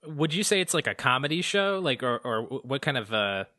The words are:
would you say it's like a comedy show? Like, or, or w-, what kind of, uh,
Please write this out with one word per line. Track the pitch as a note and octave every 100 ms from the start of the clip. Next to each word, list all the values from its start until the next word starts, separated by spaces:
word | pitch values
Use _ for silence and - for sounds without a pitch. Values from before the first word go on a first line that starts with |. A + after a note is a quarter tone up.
would | D#3+ D3+ D#3+
you | E3
say | G#3 G3+
it's | F3+
like | E3 B2+
a | G2
comedy | C3 B2+ D3 E3
show? | F3 G3+ G3 F#3+
Like, | F3 B2
or, | B2+ A#2+
or | B2 A2+
w-, | A2+ C3
what | B2 C#3
kind | - C3+
of, | G#2
uh, | A2 G2+ G2 G2